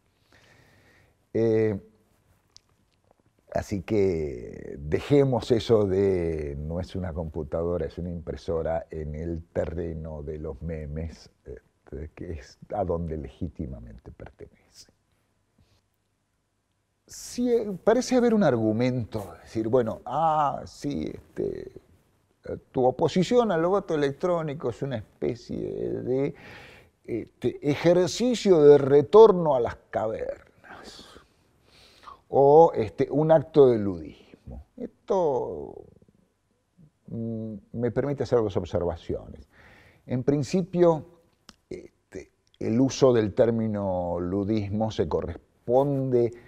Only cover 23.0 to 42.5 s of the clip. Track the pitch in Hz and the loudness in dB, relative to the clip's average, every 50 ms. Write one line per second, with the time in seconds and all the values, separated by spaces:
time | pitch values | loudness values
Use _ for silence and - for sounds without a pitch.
23 | 170 143 - 190 175 - 247 247 240 214 180 160 165 175 196 202 190 - 165 151 | -2 0 0 0 0 2 2 2 2 2 0 0 0 0 0 -2 -2 -2 -2 -2
24 | 143 143 139 - - 180 175 170 160 151 139 165 - 123 113 - 143 139 131 110 | -2 -2 -2 -2 -2 -2 -2 -2 -4 -6 -8 -6 -6 -8 -6 -6 -6 -6 -6 -8
25 | 98 - _ _ - - 127 - - - - - - 101 - 107 117 117 117 113 | -10 -12 _ _ -6 -6 -6 -6 -10 -12 -10 -8 -8 -8 -8 -6 -6 -6 -6 -6
26 | 113 117 127 131 139 - - - - - - - - - - - - _ _ _ | -4 -4 -2 -2 -2 -4 -6 -10 -18 -20 -20 -20 -20 -20 -20 -20 -20 _ _ _
27 | _ - 120 110 - - _ _ - 123 - - - 147 143 - - 165 175 175 | _ -10 -10 -10 -10 -12 _ _ -4 -4 -4 -2 -2 -2 -2 2 4 4 4 4
28 | 180 165 - - 226 254 247 202 - 202 180 156 147 143 147 143 139 131 139 147 | 2 0 -2 -2 -2 -2 0 2 4 4 6 8 10 10 10 8 8 4 4 4
29 | 139 - - 208 226 220 190 180 170 156 139 127 117 107 90 - _ _ - 107 | 6 8 10 10 10 10 8 4 0 0 0 0 0 -2 -4 -8 _ _ -6 -4
30 | 107 110 107 - - - - - - _ _ _ - - - - - - - - | -4 -4 -4 -6 -8 -8 -10 -12 -16 _ _ _ -20 -20 -20 -20 -20 -20 -20 -20
31 | - - - - - _ _ _ _ _ _ _ _ _ _ _ - _ _ _ | -20 -20 -20 -20 -20 _ _ _ _ _ _ _ _ _ _ _ -20 _ _ _
32 | - - - - _ - - 127 139 139 143 160 165 160 - 117 110 104 - - | -20 -20 -20 -20 _ -2 2 4 6 8 10 10 8 8 6 0 -4 -2 -2 -2
33 | 135 - - 143 156 160 160 160 135 - - 151 139 127 120 110 101 101 90 85 | -2 0 0 0 4 4 4 4 2 4 6 8 8 8 6 4 0 -2 -4 -6
34 | 78 76 - - _ _ - - _ - 62 65 - _ _ - - - _ _ | -10 -14 -18 -20 _ _ -20 -20 _ -18 -18 -18 -18 _ _ -14 -14 -14 _ _
35 | _ - 208 190 175 151 135 123 131 123 92 76 69 50 50 50 50 - - _ | _ -2 -2 0 0 0 0 -2 -4 -6 -8 -10 -12 -14 -16 -18 -20 -20 -20 _
36 | _ _ _ _ _ _ _ _ _ _ _ _ _ _ _ _ - _ _ _ | _ _ _ _ _ _ _ _ _ _ _ _ _ _ _ _ -20 _ _ _
37 | _ - - 117 113 113 113 110 110 110 110 98 - _ - 113 120 120 117 127 | _ -14 -10 -10 -8 -8 -8 -8 -10 -10 -12 -14 -16 _ -8 -4 -4 -2 -2 -2
38 | 127 143 143 135 123 - 127 120 110 104 - 110 87 - - 90 85 85 85 - | -2 -2 -2 -4 -2 0 2 2 2 0 -2 -4 -4 -2 -4 -2 -2 -4 -4 -6
39 | - - - - - - - - - - _ - - - - - - _ _ _ | -8 -8 -8 -8 -10 -14 -20 -20 -20 -20 _ -20 -20 -20 -20 -20 -20 _ _ _
40 | _ - - 127 127 - 143 151 135 - - 190 175 180 - 175 175 170 165 151 | _ -8 -6 -4 -2 0 -2 -2 -2 -2 -2 -4 -2 -2 0 4 4 4 4 2
41 | - - - _ _ _ _ _ _ - - _ _ - - - - - _ _ | -4 -12 -20 _ _ _ _ _ _ -20 -20 _ _ -16 -16 -16 -16 -18 _ _
42 | _ _ - 78 - - _ _ _ _ | _ _ -18 -18 -18 -20 _ _ _ _